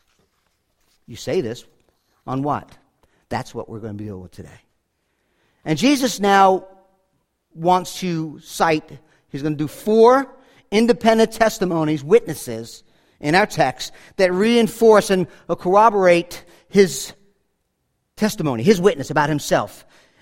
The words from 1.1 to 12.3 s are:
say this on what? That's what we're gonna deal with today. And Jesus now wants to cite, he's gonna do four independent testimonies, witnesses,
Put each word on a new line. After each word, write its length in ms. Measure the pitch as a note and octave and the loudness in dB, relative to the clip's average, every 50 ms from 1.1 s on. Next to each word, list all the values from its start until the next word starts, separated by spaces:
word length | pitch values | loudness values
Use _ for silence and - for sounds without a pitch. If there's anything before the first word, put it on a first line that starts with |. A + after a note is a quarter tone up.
| A#2+ | -20
say 240 | - - B2+ C#3+ F#3 | -14 -10 -6 -4 -4
this 240 | C#3+ G#2+ A#2 - - _ _ _ _ _ _ _ _ _ _ _ _ | -4 -6 -8 -12 -14 _ _ _ _ _ _ _ _ _ _ _ _
on 160 | C3 B2+ C3+ C#3 | -8 -8 -6 -4
what? 280 | D3 C#3 G2+ - - - _ _ _ _ _ _ _ _ _ _ _ | -4 -6 -6 -8 -12 -20 _ _ _ _ _ _ _ _ _ _ _
That's 240 | A2+ A2 - - - | -8 -8 -8 -10 -12
what 160 | A#2 - - | -14 -12 -12
we're 100 | A2+ G#2+ | -14 -14
gonna 140 | G#2+ A2 G2+ | -14 -12 -12
deal 260 | G2+ G#2+ G#2+ G2 F#2 | -12 -12 -14 -14 -16
with 120 | F2+ F2 - | -18 -18 -20
today. 280 | - E2+ D2+ - - _ _ _ _ _ _ _ _ _ _ _ _ _ _ _ _ _ _ _ _ - | -20 -20 -20 -20 -20 _ _ _ _ _ _ _ _ _ _ _ _ _ _ _ _ _ _ _ _ -8
And 140 | D3+ D#3 C3+ | -6 -4 0
Jesus 420 | F#3+ C4+ D4 B3+ C#4 A#3+ - G3 | 0 0 2 2 0 -2 -4 -2
now 460 | G3 G3+ G3 G3 G3 F#3+ F#3+ F3+ - - - _ _ _ _ _ _ _ _ _ _ _ _ _ _ _ _ | 0 2 4 4 6 4 4 2 -2 -10 -20 _ _ _ _ _ _ _ _ _ _ _ _ _ _ _ _
wants 460 | D#3+ E3 F3+ F3+ F#3 F3+ - - - | -4 0 0 0 0 -2 -6 -10 -8
to 380 | F#3+ F3+ E3+ D#3+ D#3+ D#3 - D#3+ | -6 -6 -4 -6 -6 -8 -12 -16
cite, 580 | - - - - F#3+ E3 D#3+ D#3 - - D3+ - _ _ _ _ _ _ | -20 -14 -4 -2 0 0 0 -2 -4 -10 -18 -20 _ _ _ _ _ _
he's 120 | - C#3 C#3 | -12 -8 -6
gonna 140 | D#3 D3+ | -6 -6
do 100 | C#3 D3+ | -6 -6
four 640 | - - - - G#3+ G#3+ A3+ A3+ A#3+ B3+ C4+ C4 - - - _ _ _ _ _ _ | -8 -10 -8 -4 0 2 4 6 6 4 4 0 -4 -10 -20 _ _ _ _ _ _
independent 640 | G3 G#3+ A#3+ A#3 A#3+ - - A3+ A3+ A3 A3+ A3+ - | 0 2 2 2 0 2 2 2 2 4 2 0 0
testimonies, 720 | - A3+ A3 - - G3 F3+ E3 E3 D#3 D3+ D#3 D3 C3+ | 0 -2 -2 -2 -2 -4 -4 -2 -2 -2 -2 -4 -4 0
witnesses, 800 | D3 G3+ A#3+ - E3 | 2 2 2 2 0